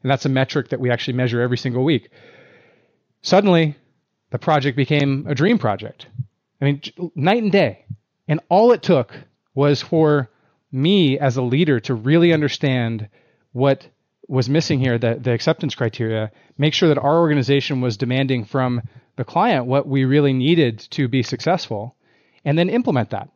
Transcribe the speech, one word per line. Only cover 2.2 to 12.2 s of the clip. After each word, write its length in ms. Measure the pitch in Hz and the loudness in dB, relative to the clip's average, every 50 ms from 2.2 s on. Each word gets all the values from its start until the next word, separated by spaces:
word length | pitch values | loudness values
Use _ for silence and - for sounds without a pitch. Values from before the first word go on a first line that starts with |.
| - - - - - _ - _ _ _ _ _ _ _ _ _ _ _ _ _ | -20 -20 -20 -20 -20 _ -20 _ _ _ _ _ _ _ _ _ _ _ _ _
Suddenly, 540 | - - - 190 208 202 180 165 165 151 143 _ _ _ _ _ _ _ _ _ _ _ | -2 2 2 4 4 4 4 4 2 0 -4 _ _ _ _ _ _ _ _ _ _ _
the 80 | - 120 | -10 -6
project 380 | - 175 156 147 131 143 120 | -2 0 0 2 0 -2 -2
became 480 | 139 131 - 151 147 143 139 139 135 156 165 | -2 -2 0 0 0 0 0 -2 -4 -4 -6
a 60 | 143 | -2
dream 200 | 120 151 202 240 | 0 2 2 2
project. 500 | 214 - 110 101 95 104 - - _ - - - - - _ _ _ _ _ _ _ | 2 0 -2 -2 -4 -8 -14 -16 _ -20 -18 -12 -12 -12 _ _ _ _ _ _ _
I 40 | 139 | -2
mean, 160 | 139 143 143 | 0 0 -2
j-, 120 | - - _ - 175 170 _ | -6 -18 _ -12 -12 -10 _
night 280 | 160 131 180 208 240 | -2 0 0 0 2
and 100 | 220 202 | 0 2
day. 320 | 165 202 165 117 95 _ _ _ - _ _ _ _ _ _ | 2 2 2 0 -2 _ _ _ -18 _ _ _ _ _ _
And 140 | - 151 165 _ _ | -4 -4 -4 _ _
all 240 | 170 190 226 240 | 2 4 6 4
it 100 | 240 - | 4 2
took 320 | - - 180 135 120 - - - - _ _ _ _ _ _ | 2 2 2 2 0 -4 -10 -20 -20 _ _ _ _ _ _
was 260 | 135 143 147 143 - | 0 2 2 2 0
for 480 | - - - 160 160 151 147 143 127 - _ _ _ _ _ _ _ _ | -2 -2 0 2 4 4 2 2 0 -4 _ _ _ _ _ _ _ _
me 460 | - 131 139 170 202 196 170 139 131 139 | -4 -2 0 2 4 4 4 2 2 0
as 180 | 143 135 117 | 0 -2 0
a 60 | 131 | -2
leader 360 | 123 120 127 147 180 151 139 117 | -2 0 0 0 2 2 0 0
to 160 | - - 131 | 0 -4 -6
really 380 | 110 107 131 151 170 | -4 0 2 2 4